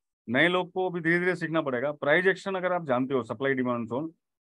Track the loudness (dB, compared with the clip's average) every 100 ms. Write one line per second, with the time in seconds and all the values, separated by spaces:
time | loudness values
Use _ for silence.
0 | _ _ -2 2 4 2 -2 -2 -2 -2
1 | 0 2 2 -2 -2 -2 0 -2 -2 -2
2 | 2 4 4 0 -2 -4 -2 -2 0 0
3 | 2 0 -2 -2 -2 0 0 -2 -2 -4
4 | -6 -12 _ _